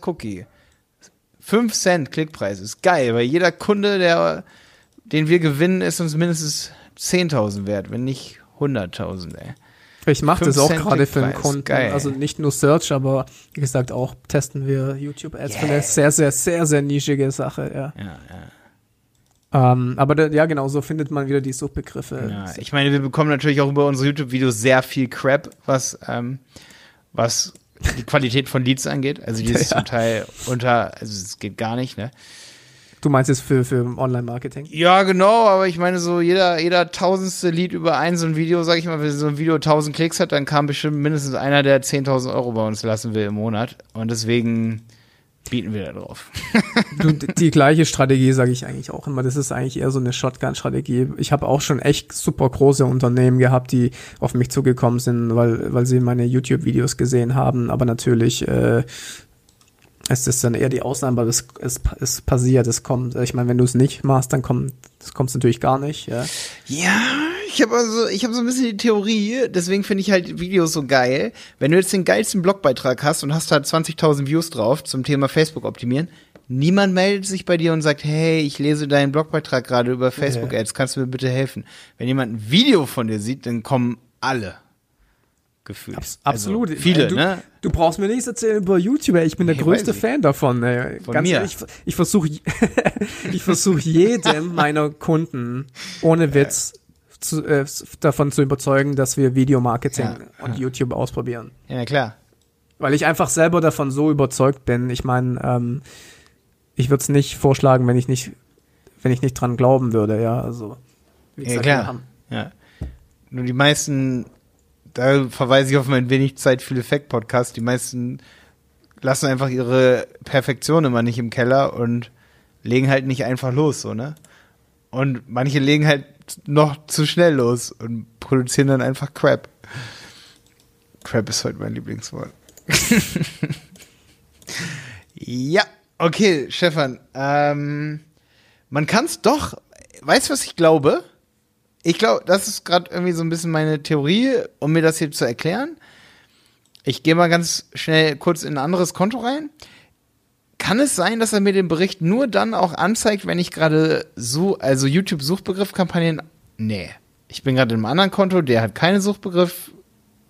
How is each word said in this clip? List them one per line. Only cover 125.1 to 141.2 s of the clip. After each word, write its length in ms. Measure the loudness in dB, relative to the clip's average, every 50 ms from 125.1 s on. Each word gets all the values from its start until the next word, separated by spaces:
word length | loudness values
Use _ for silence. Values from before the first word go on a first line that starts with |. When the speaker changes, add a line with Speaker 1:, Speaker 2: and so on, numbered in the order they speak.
| -2 -6 -8 -6
Speaker 1:
manche 300 | -4 -2 -2 0 0 2
legen 260 | 2 4 4 4 4
halt 180 | 2 2 0 -2 -10 _ _ _ -18 -18 -14 -6
noch 420 | 0 4 4 4 4 0 -6 -10
zu 180 | -4 -2 0 0
schnell 280 | 2 2 4 4 4 4
los 360 | 4 2 2 0 0 -4 -8
und 340 | -12 -12 -10 -10 -8 -10 -10 -14 _ _
produzieren 480 | -4 0 0 0 0 2 2 2 4
dann 140 | 4 2 2
einfach 320 | 0 -2 -4 -4 -8 -10 -4
Crap. 340 | 0 2 2 2 2 -2 -10 _ _ -20 -18 -16 -16 -16 -16 -18 -20 -20 -20 -20 -20 -20 -20 _ _ _ _ _ _ _ _ _ _ _ _ _ _ -10
Crap 260 | -4 -4 -4 -2 -2
ist 140 | -4 -6 -6
heute 120 | -6 -6 -8
mein 140 | -8 -8 -8
Lieblingswort. 580 | -8 -10 -10 -12 -12 -12 -14 -12 -12 -14 -14 -16 _ _ -20 -20 -14 -6
<laughs> 40 | -4 -2 -2 2 2 2 2 2 0 -4 -4 -6 -6 -6 -8 -8 -8 -8 -10 -14 _ -20 -20 -20 -20 _ _ _ _ _ _ _ _ _ _ _ -14 -10 -10 -10 -10 -10 -12 -14 -16 -20 -20 -20 _ _
Ja, 480 | -16 -12 -8 -6 -6 -2 0 2 2 0 0 -6 _ _ _ _
okay, 500 | -2 0 0 2 4 4 4 4 2 -2 -6
Stefan. 500 | -2 0 0 2 2 0 -2 -2 -4 -10 _ _ -8
Ähm, 880 | -4 -2 0 2 2 2 0 0 -2 -4 -6 -6 -6 -6 -8 -10 -12 -14 _ _ _ _ _ _ _ _ _ _ _ _ _
man 160 | -4 -2 0
kann's 360 | 2 2 2 0 0 -2 0
doch, 340 | 2 2 2 2 -2 -6 -10 -14 -20 _ _ -20 -20 -20 -20 -8
weißt 280 | 0 2 2 2 2 0
du, 40 | -2
was 120 | -4 -4
ich 100 | -6 -2
glaube? 480 | 2 4 6 6 6 4 2 2 2 -2 -8 _ _